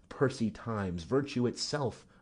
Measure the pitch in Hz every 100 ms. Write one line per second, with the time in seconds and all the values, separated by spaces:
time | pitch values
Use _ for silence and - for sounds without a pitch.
0 | - - 131 - 110 - 120 110 95 87
1 | 82 135 139 123 123 - - 147 127 -
2 | - -